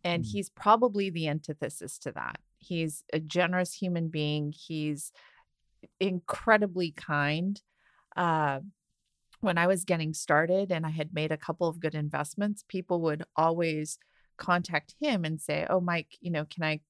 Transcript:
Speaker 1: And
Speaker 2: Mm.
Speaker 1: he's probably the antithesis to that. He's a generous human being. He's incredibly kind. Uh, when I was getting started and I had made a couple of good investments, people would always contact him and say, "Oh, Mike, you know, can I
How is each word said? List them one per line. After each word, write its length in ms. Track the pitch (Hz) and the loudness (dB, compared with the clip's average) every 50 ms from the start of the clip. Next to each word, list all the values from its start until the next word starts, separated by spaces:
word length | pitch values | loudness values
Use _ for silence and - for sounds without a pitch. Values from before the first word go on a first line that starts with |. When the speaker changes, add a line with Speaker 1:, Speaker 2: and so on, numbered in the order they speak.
Speaker 1:
And 220 | - 175 175 175 - | 0 0 0 0 -2
Speaker 2:
Mm. 20 | |
Speaker 1:
he's 220 | 107 208 202 185 - | -2 -4 -4 -6 -6
probably 640 | _ - - 208 220 226 247 247 202 202 202 190 | _ 0 6 6 6 8 6 2 2 0 -2 0
the 180 | 165 165 160 151 | -2 -2 -2 0
antithesis 680 | 147 156 151 - 151 _ 147 - - - - 123 - - | -2 -2 -4 -6 -6 _ -6 -6 -6 -8 -12 -12 -12 -8
to 140 | - 135 | -10 -8
that. 280 | - - 58 60 - - _ _ _ _ | -8 -6 -8 -8 -8 -10 _ _ _ _
He's 460 | - - 180 165 165 156 156 - - - | -10 -4 -2 -2 -2 -2 -4 -8 -8 -4
a 80 | - 160 | -4 -4
generous 540 | 160 151 - 175 180 170 180 180 185 - - | -4 0 0 2 2 2 2 0 0 -2 -4
human 340 | - 196 180 175 170 165 160 | -6 -4 -2 -2 -2 -2 -2
being. 440 | 160 151 151 147 151 151 147 147 | -2 -2 0 0 0 0 -2 -4
He's 600 | 147 - - - 165 156 151 151 147 139 - - _ - - - _ _ _ _ _ _ _ _ _ _ - - _ _ | -6 -10 -10 -8 -6 -2 -2 -2 -4 -4 -8 -12 _ -18 -20 -20 _ _ _ _ _ _ _ _ _ _ -20 -20 _ _
incredibly 920 | 185 196 185 175 _ - - - - 226 220 214 208 196 170 185 180 165 | 0 0 0 -2 _ -6 -8 -2 4 6 6 6 6 0 0 -2 -2 -2
kind. 680 | 147 - - - 147 147 143 147 151 160 175 196 202 - _ _ _ _ _ _ _ _ _ _ - | -4 -10 -6 -2 0 2 2 2 2 0 0 -2 -4 -6 _ _ _ _ _ _ _ _ _ _ -4
Uh, 440 | - 180 170 160 160 151 143 139 135 165 202 _ _ _ _ _ _ _ _ _ _ _ _ - _ | 0 2 2 2 2 2 2 0 -2 -6 -12 _ _ _ _ _ _ _ _ _ _ _ _ -10 _
when 180 | - 196 175 170 | 0 0 2 4
I 80 | 170 | 4
was 180 | 180 196 180 - | 4 4 2 2
getting 300 | - 175 165 156 156 156 | 0 0 0 0 -2 -4
started 580 | - - - 151 151 165 165 185 190 202 190 | -6 0 4 4 4 4 4 2 2 2 0
and 140 | 180 160 160 | 0 -2 -2
I 40 | 156 | -2
had 220 | 160 160 147 156 | -2 -2 -4 -2
made 180 | - 151 156 151 | -2 -2 0 0
a 60 | 156 | -2
couple 320 | 151 - - 160 _ 175 165 | -2 -2 -6 -2 _ 0 -2
of 120 | 156 165 | -2 -2
good 140 | 165 156 156 | -4 -4 -2
investments, 720 | 151 147 147 151 143 147 - - - 208 208 208 - - | -2 -4 -2 -2 -4 -4 -4 -2 -2 -2 -2 -2 -4 -8
people 360 | _ - 185 185 - 185 170 | _ -6 -6 -2 0 0 2
would 220 | 165 160 151 151 160 _ _ | 2 0 0 0 -6 _ _
always 640 | - 160 165 165 170 170 165 156 156 151 - - _ _ _ _ _ _ _ _ - | 2 2 4 4 2 2 0 0 -2 -4 -6 -8 _ _ _ _ _ _ _ _ -10
contact 560 | - - 175 175 175 - 170 147 - - - _ | 0 2 2 2 2 0 -2 -4 -4 -4 -10 _
him 240 | 302 302 240 190 170 | 0 0 0 0 0
and 160 | 156 160 151 | -2 -4 -4
say, 260 | - - 147 151 - - | -4 -2 -2 -2 0 2
"Oh, 120 | 185 185 | 0 2
Mike, 360 | 180 175 170 165 151 _ - _ | 2 0 -2 -2 -4 _ -18 _
you 100 | - 175 | -6 -4
know, 140 | 165 151 151 | -2 -2 -4
can 160 | - - 175 | -4 -6 -4
I 180 | 160 156 156 151 _ | -2 -2 -2 -2 _